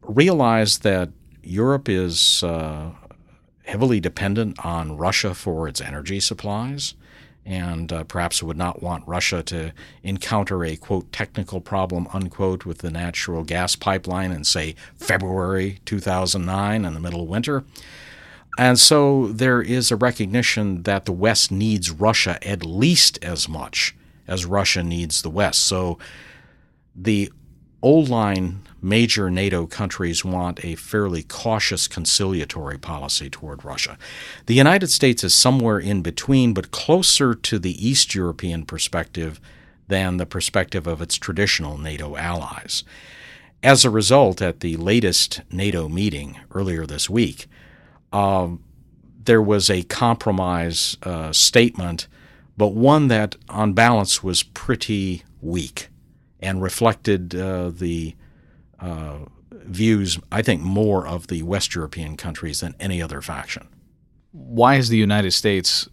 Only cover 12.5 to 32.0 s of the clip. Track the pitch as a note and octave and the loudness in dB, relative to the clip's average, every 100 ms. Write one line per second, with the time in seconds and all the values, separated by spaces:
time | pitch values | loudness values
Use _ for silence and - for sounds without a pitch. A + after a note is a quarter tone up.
12.5 | F#2 - D#2+ E2+ D#2+ F2 E2 - E2 D#2+ | -2 -6 -10 -8 -6 -6 -6 -6 -6 -4
13.5 | E2+ F2+ - - F#2+ F2+ F#2 F#2 E2+ D2 | -4 -2 -2 0 -2 -2 -4 -4 -4 -2
14.5 | - D#2 D#2 - - - - F#2 F#2+ F2+ | -2 -4 -10 -20 -16 -4 -2 -2 -4 -2
15.5 | F#2+ F#2+ G2 - G#2 F#2+ F#2 F#2 F#2+ F2 | -2 -2 -6 -6 -6 -2 -2 0 -2 -2
16.5 | F#2+ G2+ A2 F#2 D#2+ E2+ E2+ E2 G2 B2 | -2 -2 -2 -2 -6 -8 -6 -4 -4 -2
17.5 | C#3+ C3+ - - - - - - - - | -4 -6 -18 -20 -20 -20 -20 -20 -20 -16
18.5 | - B2 B2 - D3+ C#3+ C#3 A#2 A2 C3 | 2 4 8 8 8 6 4 2 0 2
19.5 | B2 - B2 A#2+ A2 B2 A#2+ G2+ A2+ A#2 | 2 2 0 0 2 2 0 0 0 2
20.5 | - G#2 F#2 F2+ G2 G2 F2+ G#2 A2+ - | 0 0 -2 0 -2 -2 0 2 2 2
21.5 | F#2+ A2 G#2+ E2+ D#2+ G#2 A2+ - E2+ F#2+ | 0 0 0 -2 0 2 2 0 -2 -4
22.5 | G2 E2 F2+ C3+ F3 - - E2+ E2+ - | -6 -6 0 2 6 4 2 -8 -6 -6
23.5 | D#2 - - - - - _ - F#2 F2 | -6 -8 -4 -4 -6 -20 _ -8 -6 -2
24.5 | G2 F#2+ - E2+ E2+ E2 - E2 E2 - | 0 0 0 -2 -4 -4 -4 -4 0 2
25.5 | - - F#2+ F2+ E2+ - - - - - | 2 0 0 -2 -4 -10 -20 -20 -20 -20
26.5 | _ _ _ _ - F#2 G#2 G2+ - - | _ _ _ _ -6 0 0 0 -8 -20
27.5 | - _ _ B2+ D#3 D3 A#2+ G#2 F#2+ F2+ | -20 _ _ 4 6 6 2 2 0 -2
28.5 | F#2+ - - F#2 G#2+ A#2 A2+ F#2+ F2+ G2 | -6 -14 -10 0 4 4 2 0 0 0
29.5 | F2+ E2+ - G2+ - F2+ E2 F#2+ F2+ F2+ | 0 -4 -4 -6 -4 -4 -2 -2 -2 -4
30.5 | E2+ F2 E2 - G#2+ G2+ E2+ D#2 - A#2 | -6 -8 -10 -4 -2 0 -2 -6 -8 -2
31.5 | A2 - F#2 - - | 0 0 -2 -4 -4